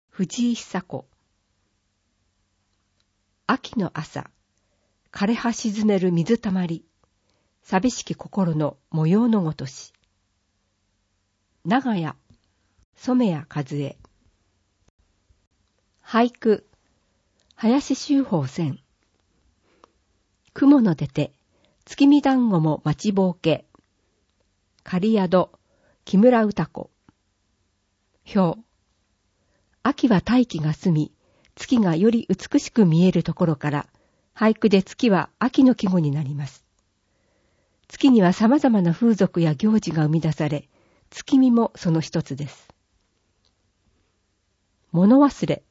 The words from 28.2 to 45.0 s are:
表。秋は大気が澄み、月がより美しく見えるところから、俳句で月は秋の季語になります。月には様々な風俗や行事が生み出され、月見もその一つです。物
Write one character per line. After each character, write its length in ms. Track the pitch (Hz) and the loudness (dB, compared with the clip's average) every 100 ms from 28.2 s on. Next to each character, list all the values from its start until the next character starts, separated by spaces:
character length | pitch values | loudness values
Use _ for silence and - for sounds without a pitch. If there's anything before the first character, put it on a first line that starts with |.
| - | -6
表。 260 | 202 175 220 - _ _ _ _ _ _ _ _ _ _ _ | -2 0 -2 -14 _ _ _ _ _ _ _ _ _ _ _
秋 240 | 240 - 262 | -6 -2 2
は 140 | 190 | 2
大 260 | - 247 240 | 2 0 0
気 120 | 160 | -2
が 140 | 151 | -4
澄 200 | 151 190 156 | -2 -2 0
み、 160 | 147 _ _ _ _ _ | -2 _ _ _ _ _
月 240 | - 247 | -2 0
が 160 | 190 160 | 2 2
よ 140 | 214 | 2
り 180 | 233 - | 0 -2
美 300 | 185 - 285 | -6 -2 -2
し 100 | - | 0
く 160 | - 185 | 2 4
見 200 | 160 180 | 4 2
え 60 | |
る 100 | 175 | 2
と 100 | 165 | -4
こ 140 | - 165 | -2 -2
ろ 80 | 151 | -2
か 160 | 147 | -4
ら、 160 | 143 - _ _ _ _ | -6 -8 _ _ _ _
俳 240 | - 220 220 | -2 0 2
句 120 | 220 | 2
で 120 | 190 | 2
月 280 | - - 240 | 0 -2 0
は 200 | 180 - _ | 0 -2 _
秋 260 | 240 - | -2 4
の 120 | 262 233 | 4 4
季 120 | 196 | 0
語 120 | 180 | 0
に 120 | 147 | 0
な 120 | 143 | -4
り 100 | 139 | -6
ま 140 | 147 139 | -8 -10
す。 180 | - _ _ _ _ _ _ _ _ _ _ _ _ _ | -14 _ _ _ _ _ _ _ _ _ _ _ _ _
月 220 | - 285 | 0 4
に 120 | 240 | 6
は 120 | 180 | 4
様 240 | 185 220 294 | 4 2 2
々 220 | 269 214 | 2 2
な 120 | 170 | 0
風 200 | 165 233 | 0 0
俗 280 | 214 190 175 | 2 0 0
や 120 | 160 | -2
行 260 | 143 214 220 | 0 0 0
事 120 | 175 | 0
が 120 | 160 151 | -2 0
生 40 | |
み 120 | 160 | 0
出 100 | 160 | -2
さ 160 | - 151 | -4 -4
れ、 220 | 143 - _ _ _ _ | -6 -10 _ _ _ _
月 280 | - - 269 | -20 0 2
見 140 | 254 | 4
も 200 | 233 226 - | 2 0 -4
そ 160 | 175 | -2
の 100 | 160 | -2
一 220 | 156 165 | -2 -6
つ 120 | - 135 | -8 -10
で 120 | 147 | -12
す。 200 | - _ _ _ _ _ _ _ _ _ _ _ _ _ _ _ _ _ _ _ _ _ _ _ | -16 _ _ _ _ _ _ _ _ _ _ _ _ _ _ _ _ _ _ _ _ _ _ _
物 260 | 165 | 0